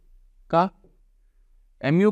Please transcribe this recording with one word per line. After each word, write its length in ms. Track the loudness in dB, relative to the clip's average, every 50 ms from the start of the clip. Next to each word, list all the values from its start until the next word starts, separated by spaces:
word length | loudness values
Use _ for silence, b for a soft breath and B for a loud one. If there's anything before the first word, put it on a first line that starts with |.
| _ _ -20 -20 _ _ _ _ _ -4
का? 200 | -2 -2 -2 -2 _ _ _ _ _ _ _ _ _ _ _ _ _ _ _ _ _ _ _ _ _ -8
M 200 | -4 -2 0 2
U 100 | 0 0